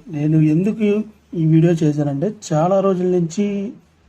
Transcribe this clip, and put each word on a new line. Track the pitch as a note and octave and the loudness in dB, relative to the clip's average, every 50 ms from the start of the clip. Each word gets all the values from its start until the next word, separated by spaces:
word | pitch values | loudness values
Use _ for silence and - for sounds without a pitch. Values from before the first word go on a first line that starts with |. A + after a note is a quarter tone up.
| - - | -14 -10
నేను | E3 D3 D3 D3+ D#3 | -6 -4 -2 2 2
ఎందుకు | D#3 D#3 D#3 D3+ E3 F#3+ G#3+ G#3 A3 G#3+ G#3 G3+ G#3+ G#3+ - - _ _ _ - | 4 4 4 2 2 0 -2 -2 -2 0 0 0 -2 -4 -6 -12 _ _ _ -6
ఈ | F3 D#3+ | -2 0
వీడియో | D#3+ D#3 D#3+ D#3+ E3+ F3+ | 2 4 4 4 4 2
చేశానంటే, | E3 E3 D3+ D3 D3 D3 C#3+ C#3 C#3 D3+ G#3 G#3+ - - - E3 | 2 0 0 0 0 -2 -4 -4 -4 -4 -6 -6 -8 -8 -4 -2
చాలా | D3+ D#3+ F3+ G3 G3 | 0 0 2 2 2
రోజుల | F#3+ G3 F#3+ F3+ F3+ | 2 0 0 0 -2
నుంచి | F3+ F3+ F3+ E3+ D#3+ - - G3+ G3+ G3+ G3+ G3 A3 - - _ _ _ _ _ | 0 0 0 -2 -2 -2 -4 -4 -2 -4 -6 -8 -8 -12 -16 _ _ _ _ _